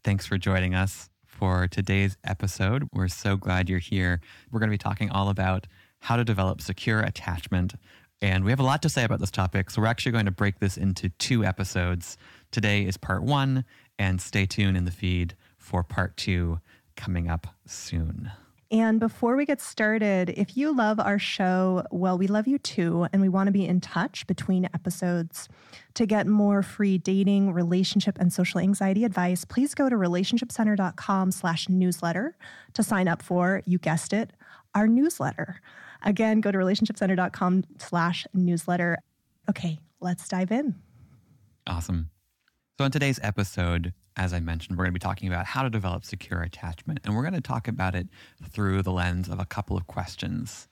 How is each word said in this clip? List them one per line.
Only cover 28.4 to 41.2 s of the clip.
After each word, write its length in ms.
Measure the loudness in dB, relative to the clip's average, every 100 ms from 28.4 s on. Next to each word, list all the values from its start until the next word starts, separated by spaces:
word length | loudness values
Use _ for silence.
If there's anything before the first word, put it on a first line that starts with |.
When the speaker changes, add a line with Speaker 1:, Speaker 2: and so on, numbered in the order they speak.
| 0 2
Speaker 2:
anxiety 440 | 2 2 2 2
advice, 400 | 0 0 0 0
please 280 | -2 0 0
go 140 | 2 0
to 80 | 2
relationship 540 | 2 2 2 0 -2
center 240 | 0 2
dot 220 | 2 0 -4
com 340 | -2 2 2
slash 380 | 0 -2 -2 0
newsletter 680 | 2 2 0 -2 -2 -4 -8 -20 -20 -10
to 100 | -4
sign 240 | 0 2 2
up 160 | 0
for, 400 | 0 2 2 0 0
you 120 | 0
guessed 340 | 0 -2 0
it, 200 | -2 -2 _ -20 -20 _
our 140 | 2 4
newsletter. 720 | 4 4 0 -4 -4 -8 -10 -18 -20 -20 -6
Again, 380 | -2 2 4 4
go 100 | 2
to 80 | 2
relationship 400 | 2 2 0 0
center 160 | 0
dot 180 | 2 0
com 300 | 0 2 2 0 -10
slash 480 | -4 0 0 0 -2
newsletter. 640 | 0 2 2 0 0 0 -2 _ _ _ _ -4
Okay, 300 | -4 -4 -6 -12 _
let's 260 | -6 -6 -4
dive 240 | -2 0
in. 240 | 0 -2 -4 -12 -20 -20 -20